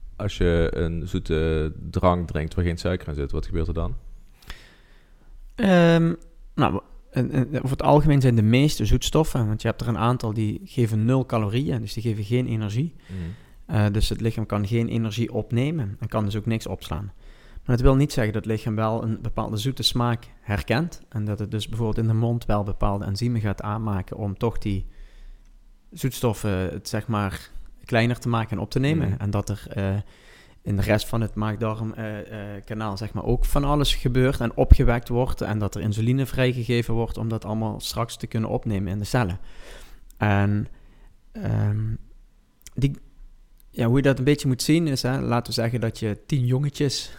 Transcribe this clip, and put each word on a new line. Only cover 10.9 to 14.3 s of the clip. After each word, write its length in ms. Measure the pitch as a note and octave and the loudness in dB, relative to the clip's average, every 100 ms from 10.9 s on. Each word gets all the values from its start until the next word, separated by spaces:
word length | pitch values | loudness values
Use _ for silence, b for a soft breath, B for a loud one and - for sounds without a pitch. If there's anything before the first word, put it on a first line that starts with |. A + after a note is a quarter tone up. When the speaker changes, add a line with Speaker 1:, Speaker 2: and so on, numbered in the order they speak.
| G#2+ A2+ | 2 2
Speaker 2:
nul 200 | C3 B2 | 2 2
calorieën, 560 | A#2 G#2 A#2 D#3 B2+ | -2 0 0 -2 -4
dus 120 | A2 | -4
die 100 | - | -6
geven 200 | A2+ G#2+ | -4 -4
geen 240 | G#2 B2 B2 | -2 -2 0
energie. 480 | A2 G#2 A2 E3 - B | -2 -2 -2 -4 -6 B
Speaker 1:
Mhm. 120 | F#2 E2 G#2+ B B - | -10 -10 -10 B B -4
Speaker 2:
Eh, 260 | A#2+ G#2 | 2 2
dus 180 | G#2 - | 2 0
het 120 | - | 0
lichaam 240 | A2+ | -2